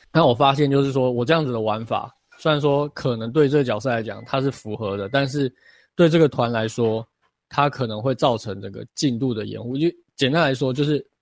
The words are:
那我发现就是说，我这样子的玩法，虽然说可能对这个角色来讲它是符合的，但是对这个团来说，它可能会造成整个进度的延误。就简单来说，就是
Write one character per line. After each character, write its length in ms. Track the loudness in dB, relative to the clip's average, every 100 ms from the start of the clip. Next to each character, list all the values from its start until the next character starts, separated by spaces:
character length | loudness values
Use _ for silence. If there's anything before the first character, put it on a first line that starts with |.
| _
那 140 | 2 4
我 80 |
发 180 | 6 4
现 160 | 4 2
就 140 | 2
是 80 | 2
说， 220 | 0 0
我 120 | 0
这 80 | 2
样 120 | 2
子 80 | 0
的 80 | -2
玩 240 | -2 -4 -4
法， 260 | -6 -6 _ _ -6
虽 120 | 0
然 100 | 2
说 280 | 2 2 -2
可 260 | -4 -4
能 160 | -4 -2
对 180 | 2 2
这 100 | 2
个 40 |
角 160 | 0 -2
色 100 | -2
来 140 | -2
讲 200 | -4 -10 -6
它 140 | -2
是 100 | -2
符 240 | -4 -8 -8
合 200 | -6 -6
的， 120 | -2
但 180 | -2 -2
是 240 | -2 -4 -6 _ _ _
对 140 | 2 4
这 100 | 6
个 100 | 4
团 220 | 2 -2
来 160 | 0 -4
说， 400 | 0 0 0 -6 _ _ _ _
它 220 | 0 0
可 160 | 0 -6
能 160 | -4
会 120 | -4 0
造 200 | 2 0
成 240 | -4 -10
整 120 | -10
个 120 | -14 -14 -4
进 200 | -2 0
度 160 | -2
的 140 | -4 -6
延 160 | -10
误。 160 | -8 -2
就 80 | -2 -4 _ -2
简 160 | 0
单 100 | 2
来 100 | 2
说， 200 | 2 -2
就 100 | 0
是 160 | 0 -2 -4 _